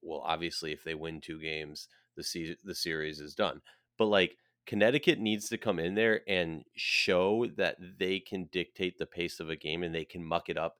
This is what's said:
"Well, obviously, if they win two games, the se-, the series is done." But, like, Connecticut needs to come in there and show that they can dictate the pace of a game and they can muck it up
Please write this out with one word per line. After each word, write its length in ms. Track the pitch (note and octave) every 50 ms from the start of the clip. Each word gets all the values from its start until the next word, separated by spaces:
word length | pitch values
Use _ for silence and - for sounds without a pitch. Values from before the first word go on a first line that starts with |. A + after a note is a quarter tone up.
"Well, 200 | - E2 D#2 C#2 -
obviously, 480 | D#2+ E2 D#2+ E2+ E2 - - E2 D#2
if 100 | D2+ -
they 120 | - E2 D#2+
win 260 | D#2 D#2+ E2 D#2+ D2+
two 200 | - - D#2 D#2+
games, 480 | D#2+ D#2+ D#2 D#2 D2+ D2 D2+ - - - _ _ _ _ _
the 80 | E2 -
se-, 320 | - - E2+ D#2+ D#2+ D#2+ - -
the 100 | F#2+ E2+
series 460 | - - E2+ D#2+ D#2 D#2 D#2 D2+ D2+
is 160 | D2+ D2 -
done." 240 | - G#2 D#2+ C2 D2+ - - _ _ _ _ _
But, 100 | - A2+
like, 320 | G#2+ G#2 G2 F2+ E2+ - _ _ _ _ _ _
Connecticut 520 | - G#2+ G2+ G#2 A#2 C3+ D3 - F3 D3+ A2
needs 300 | A2 G#2+ G#2+ G#2 - -
to 80 | A2+
come 220 | A2 - A2 F#2 E2
in 160 | E2 F2 G2
there 260 | G#2+ A2+ A2+ G#2+ - - -
and 340 | F#2+ F2+ E2+ E2 D#2+ D2+ - _ _
show 720 | - - - - - - G2+ F#2 F2+ F#2 G2 G#2+ A#2 B2 G2 -
that 200 | G#2 F#2 E2+ - - F2+ F2+ F#2+ F#2+
they 220 | F#2 F#2 F#2+ F#2+
can 300 | - - G2+ F#2 F2 D#2
dictate 460 | - F#2 E2 - _ - F#2+ F2+ - -
the 80 | D#2+
pace 340 | - - F2 F2 E2 - -
of 80 | E2 D#2+
a 80 | D#2+
game 260 | D2+ - D2+ D#2+ F2
and 120 | F2+ E2 D#2+
they 100 | E2 D2+
can 180 | - - F2
muck 280 | E2 D#2+ E2 E2+ - -
it 80 | E2 -
up 180 | E2 E2+ -